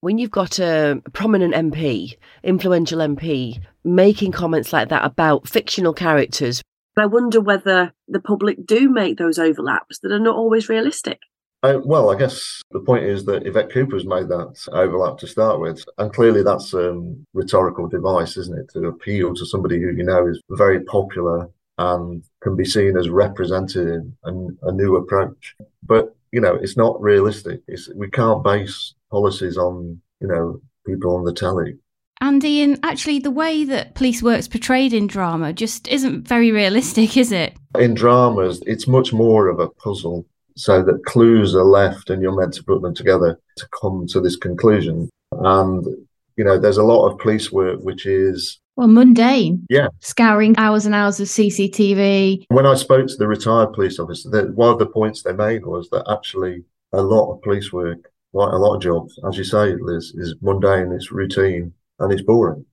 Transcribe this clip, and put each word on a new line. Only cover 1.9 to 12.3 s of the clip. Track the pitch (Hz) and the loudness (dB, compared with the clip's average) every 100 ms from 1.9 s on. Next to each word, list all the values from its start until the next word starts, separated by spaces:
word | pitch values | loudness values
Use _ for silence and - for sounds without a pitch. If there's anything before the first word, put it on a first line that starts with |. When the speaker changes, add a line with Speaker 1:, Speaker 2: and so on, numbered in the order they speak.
| 113 87 - _ _ | -4 -6 -16 _ _
Speaker 1:
influential | - 175 190 175 165 165 | -2 0 2 0 0 -2
M | 156 | -2
P, | 143 160 143 123 117 - _ | -4 -4 -4 -4 -10 -16 _
making | 165 175 190 208 196 | -2 4 4 4 -2
comments | 170 170 160 110 | -4 -2 -2 -2
like | 160 113 | -2 0
that | 156 | -2
about | - - 160 143 - | -2 0 2 2 0
fictional | 226 214 - 175 | -4 -4 -2 -2
characters, | 160 175 151 131 - 131 120 - _ _ - | 0 0 0 0 -2 -4 -6 -12 _ _ -2
I | 208 | 0
wonder | 226 240 226 | 0 2 0
whether | 202 196 196 190 175 _ _ | 2 0 2 0 0 _ _
the | 190 | -10
public | 185 202 208 - 175 | -4 -2 -2 -4 0
do | 220 269 | 2 4
make | 247 185 - | 2 0 -2
those | 170 165 | -2 0
overlaps | 165 151 135 107 - - | 0 0 -2 -4 -6 -12
that | 190 | -6
are | 208 | -2
not | 226 | 0
always | 220 226 226 220 | 0 0 0 0
realistic. | 226 247 - - - _ _ _ _ | -2 -2 -4 -10 -12 _ _ _ _
Speaker 2:
Uh, | 135 139 | 0 0
well, | 135 156 110 | 0 2 2
I | 98 | 2
guess | 131 | -2